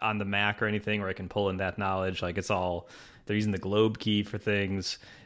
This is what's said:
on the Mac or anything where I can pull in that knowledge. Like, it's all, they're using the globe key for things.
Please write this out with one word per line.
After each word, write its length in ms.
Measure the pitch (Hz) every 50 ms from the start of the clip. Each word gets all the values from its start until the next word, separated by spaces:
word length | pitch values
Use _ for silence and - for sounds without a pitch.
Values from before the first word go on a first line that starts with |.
on 160 | - 110 107 104
the 80 | 101
Mac 360 | 98 101 101 104 104 104 -
or 60 | 113 107
anything 320 | 104 104 - 107 107 104
where 80 | 101 95
I 40 | 92
can 160 | - 95 90
pull 200 | - 104 101 98
in 80 | 92 92
that 200 | 98 92 - -
knowledge. 440 | 101 95 95 95 95 92 92 -
Like, 160 | - 90 85 98
it's 140 | 92 -
all, 380 | 104 92 90 90 87 85 - - - - - - - - -
they're 100 | - 104 107
using 160 | 107 107 98
the 40 | 90
globe 420 | - 95 101 107 110 110 107 -
key 240 | - 113 104 104 104
for 140 | - - 101
things. 600 | - 107 104 101 101 95 98 98 92 - - - - - - - -